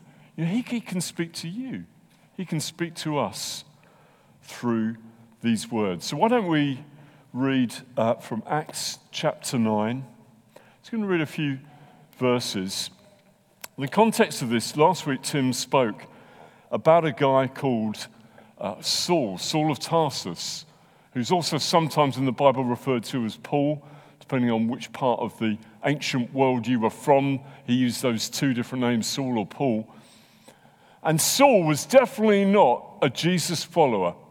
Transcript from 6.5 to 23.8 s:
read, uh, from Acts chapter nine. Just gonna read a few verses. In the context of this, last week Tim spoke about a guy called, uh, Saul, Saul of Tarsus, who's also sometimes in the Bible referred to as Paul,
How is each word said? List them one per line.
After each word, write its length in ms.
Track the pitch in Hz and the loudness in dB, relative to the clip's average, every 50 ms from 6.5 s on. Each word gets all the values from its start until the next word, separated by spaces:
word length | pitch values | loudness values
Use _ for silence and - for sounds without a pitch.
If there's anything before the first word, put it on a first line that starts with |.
| 160 151 147 143 131 135 - - - - - - - - _ _ | 0 0 0 0 -2 -6 -10 -16 -20 -20 -20 -20 -20 -20 _ _
read, 400 | - 123 131 135 135 131 127 113 - - - - - | -4 -2 0 0 2 2 0 0 -2 -8 -18 -8 -4
uh, 180 | - 113 113 120 | -2 0 0 0
from 280 | - - - 131 110 - | -2 -6 -8 -8 -8 -6
Acts 540 | - 151 151 156 - - - - - - - _ _ | -4 -4 -4 -4 -6 -10 -10 -8 -8 -10 -12 _ _
chapter 440 | - - - 151 - - - - - | -8 -4 -4 -4 -4 -4 -6 -4 -2
nine. 480 | 123 113 110 107 107 107 110 123 135 135 - - - - _ _ _ _ _ - - - _ _ _ | 0 0 2 0 0 0 -2 -4 -6 -8 -12 -18 -20 -20 _ _ _ _ _ -20 -20 -20 _ _ _
Just 100 | - - | -14 -8
gonna 160 | - 226 208 | -6 -4 -2
read 140 | 196 180 165 | 0 0 0
a 60 | 151 | -2
few 340 | 143 - - 156 143 135 135 - - - - - - - - - _ - - | -2 -4 -4 -2 -2 -4 -6 -8 -16 -20 -20 -20 -20 -20 -20 -20 _ -6 -2
verses. 720 | 127 127 123 123 120 - - 101 92 95 - - - - - - _ - - _ _ _ _ _ _ _ _ _ - - _ | 2 2 2 2 0 -2 -4 -4 -4 -4 -6 -8 -8 -10 -12 -20 _ -20 -20 _ _ _ _ _ _ _ _ _ -20 -16 _
In 60 | - | -8
the 60 | 135 139 | -8 -2
context 540 | - 202 226 226 214 - 220 156 139 - | 2 2 4 4 4 2 2 2 0 -4
of 60 | 147 113 | -2 -2
this, 280 | 120 117 110 - - | 0 -2 -2 -2 2
last 300 | 147 151 180 185 - - | 4 4 4 4 2 -2
week 160 | 147 135 123 | -4 -4 -4
Tim 300 | - - - 147 131 127 | -4 -4 -2 0 0 0
spoke 540 | 123 - - - - 139 123 110 101 - - - - - - - - - - - - _ _ - | -2 -4 -4 0 2 2 2 2 -2 -6 -12 -20 -20 -20 -20 -20 -20 -20 -20 -20 -20 _ _ -6
about 320 | - 113 - 160 160 170 160 | -6 0 4 4 4 6 4
a 80 | 156 | 0
guy 340 | - - 143 135 135 135 135 | 0 2 4 4 4 4 2
called, 640 | - - - - 135 123 113 110 107 104 - - - - - - - - - - - _ - | 0 -2 -4 -2 0 0 0 -2 -2 -4 -8 -12 -16 -18 -20 -20 -20 -20 -20 -20 -20 _ -8
uh, 220 | - 98 - - | -8 -8 -8 -6
Saul, 580 | 165 - - - - - 180 165 131 101 92 87 | -4 -4 -2 -2 0 2 2 2 2 0 -4 -6
Saul 320 | - - - 156 151 156 | -6 -2 -2 0 0 0
of 80 | 143 - | -2 -2
Tarsus, 840 | - - 170 165 160 143 - - - 98 85 - - - - - - - _ _ _ _ _ _ _ _ - | -2 0 0 2 2 0 -2 -6 -8 -8 -8 -8 -8 -10 -10 -10 -14 -18 _ _ _ _ _ _ _ _ -6
who's 160 | 127 117 110 | -4 -2 0
also 260 | 185 180 147 - 165 | 0 0 0 0 -2
sometimes 600 | 139 - - - 170 160 139 - 156 147 139 127 | -2 0 2 2 2 2 2 2 2 2 2 0
in 80 | 131 135 | 0 -2
the 80 | 131 | -2
Bible 320 | 113 - 143 139 127 131 131 | 2 4 4 4 4 4 2
referred 400 | 120 120 117 - 139 131 120 - | -2 -2 -2 -2 -2 -2 -2 -2
to 200 | - - 131 113 | -4 -4 -4 -4
as 120 | 110 - | -4 -6
Paul, 500 | - - - - 147 143 147 151 147 | -10 -8 -4 -2 0 0 0 -2 -4